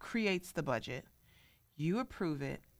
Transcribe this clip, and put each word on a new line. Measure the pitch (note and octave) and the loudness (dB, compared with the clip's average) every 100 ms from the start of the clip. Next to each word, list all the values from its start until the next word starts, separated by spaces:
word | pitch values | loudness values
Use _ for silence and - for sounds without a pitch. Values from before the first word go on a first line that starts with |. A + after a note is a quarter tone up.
creates | - A#3 G#3+ F3+ - | -4 2 4 2 0
the | - | -2
budget, | C#3+ A#2 A2 B2+ - _ - - - _ _ - | 0 0 0 -6 -8 _ -20 -20 -20 _ _ -2
you | D3+ G#3 | 2 2
approve | B3+ - F3+ D3 | 0 -2 -2 0
it, | C#3 C3+ - _ | -4 -6 -10 _